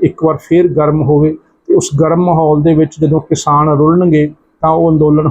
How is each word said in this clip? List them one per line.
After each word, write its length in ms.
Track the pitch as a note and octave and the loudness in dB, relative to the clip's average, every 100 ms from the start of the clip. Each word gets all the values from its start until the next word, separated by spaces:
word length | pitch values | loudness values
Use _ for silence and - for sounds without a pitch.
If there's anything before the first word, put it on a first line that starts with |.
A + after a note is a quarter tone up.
ਇੱਕ 200 | E3+ - | -4 -2
ਵਾਰ 140 | D#3+ D3+ | -4 -4
ਫੇਰ 260 | - E3 F3 | -2 0 0
ਗਰਮ 340 | D3 D3+ D#3 | 0 -2 -2
ਹੋਵੇ 320 | C3+ D3 D#3 - _ _ - | 0 0 0 -4 _ _ -2
ਤੇ 80 | G3 | -2
ਉਸ 140 | - C#3+ | -2 -2
ਗਰਮ 220 | D#3+ E3+ F3+ | 0 0 0
ਮਾਹੌਲ 360 | D#3+ D#3 D3+ | 0 0 0
ਦੇ 120 | D#3+ D#3 | 0 0
ਵਿੱਚ 240 | D#3 D3+ | -2 -2
ਜਦੋਂ 200 | D3+ D#3 | -2 -2
ਕਿਸਾਨ 480 | - D#3 D3+ D3 D3+ C#3+ | -2 -4 0 0 0 2
ਰੁਲਣਗੇ 500 | D3+ F3 F3+ D#3 D3+ - _ _ | 2 2 2 0 -2 -6 _ _
ਤਾਂ 80 | D#3+ | -2
ਉਹ 220 | D#3+ E3 | 0 0
ਅੰਦੋਲਨ 360 | D#3 D3+ D3+ D#3 | 2 2 2 -2